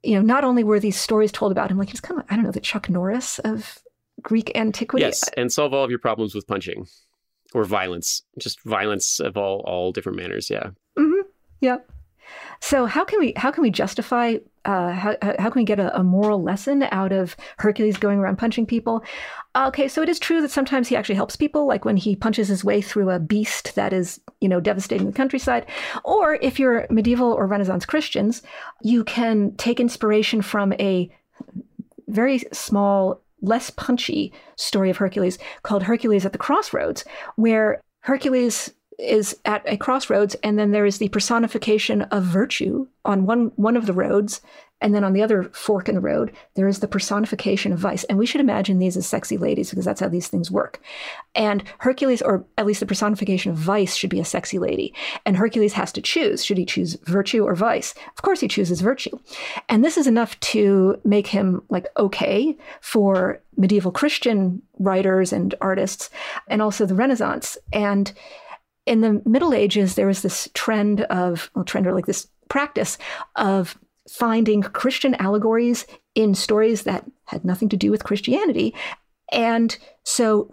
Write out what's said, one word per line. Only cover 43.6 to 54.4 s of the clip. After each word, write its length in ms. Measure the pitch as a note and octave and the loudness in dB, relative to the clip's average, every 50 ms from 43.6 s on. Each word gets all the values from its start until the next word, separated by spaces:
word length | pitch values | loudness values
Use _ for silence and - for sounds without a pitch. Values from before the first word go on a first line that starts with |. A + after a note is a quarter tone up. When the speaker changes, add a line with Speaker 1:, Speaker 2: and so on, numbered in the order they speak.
| G3+ A3 A#3 | 2 4 4
Speaker 1:
of 80 | A#3+ A3+ | 2 2
the 80 | G3+ F3+ | 0 0
roads, 480 | F3+ - - G3 G3+ G#3 G#3 - - _ - - - - _ _ _ | 0 0 2 2 2 2 0 -6 -10 _ -20 -20 -20 -20 _ _ _
and 140 | - G#3+ G#3 | 0 2 2
then 100 | G#3 G3+ | 4 4
on 80 | F#3+ F#3+ | 2 4
the 100 | G3 G#3+ | 4 4
other 200 | A3 A3 F#3+ F3+ - - | 4 2 2 0 -2 -8
fork 340 | - - - G#3+ F#3+ F#3 - | -10 -2 0 0 0 0 0
in 40 | - | -2
the 60 | F#3 | 0
road, 340 | F#3 - D3 D3+ - G#3 - - - _ _ | 0 0 0 0 -2 -4 -6 -14 -20 _ _
there 120 | - F#3+ | 0 2
is 140 | G3 G3 G3 | 2 2 0
the 80 | - G3+ | -4 -4
personification 840 | - G3+ - - G3+ G3+ G#3+ - - F#3+ - G#3 G3+ G3 - G3+ F#3 | -2 -4 -2 -2 0 -2 0 -2 -4 -4 -2 -2 -2 0 0 -2 -2
of 40 | E3 | 0
vice. 260 | F3+ G3 - F#3+ - | -2 -2 -2 -4 -4
And 120 | - - F#3+ | 0 0 0
we 60 | A3 | 2
should 160 | B3 - D4+ | 2 2 2
imagine 380 | C#4+ A#3+ G#3+ G#3+ G3+ - F#3+ F#3 | 2 2 2 2 0 2 2 2
these 180 | F#3 F#3 F3+ | 2 2 0
as 100 | F#3 F#3 | -2 -4
sexy 300 | - - - - - G#3+ | -2 -4 -4 -4 -4 -4
ladies, 320 | G3+ - - - - - - | -2 0 0 0 0 -2 -4
because 160 | - F#3 F#3 | -4 -4 -2
that's 160 | F#3 G3+ - | -2 -2 -2
how 80 | F#3+ G3 | -2 -2
these 200 | E3+ F3 E3+ - | -2 -4 -4 -4
things 220 | - F#3 E3+ E3 | -4 -4 -4 -2
work. 300 | F#3 G3+ - - - - _ - - - - - - - - _ _ | -2 -2 -2 -4 -8 -18 _ -18 -16 -14 -14 -14 -14 -16 -18 _ _
And 280 | - A3 G#3 G#3 G3+ G3+ - - | 0 0 2 0 -2 -4 -6 -16
Hercules, 460 | _ - B3+ C4 C4 C#4+ C4+ B3 A3+ - | _ -2 -2 0 2 2 2 2 2 2
or 240 | - G3+ F#3 - _ _ | 0 0 0 -2 _ _
at 80 | - G#3+ | -2 0
least 160 | G3+ G#3 G3+ | 0 0 0
the 60 | - | -2
personification 680 | G3 G3+ F#3+ A3 G#3 G#3+ G3 G3+ G3 F#3+ F#3 - G3+ E3+ | -4 -2 -2 0 0 0 0 0 -2 0 0 0 -2 -2
of 60 | D#3+ | -2
vice, 380 | D#3 E3+ G3 G#3+ G3 F3+ - | 0 0 2 2 0 0 -2
should 120 | - - - | -4 -4 -2
be 120 | F#3 F#3+ | -2 -2
a 40 | E3+ | -4
sexy 340 | - - F3+ | -2 -4 -6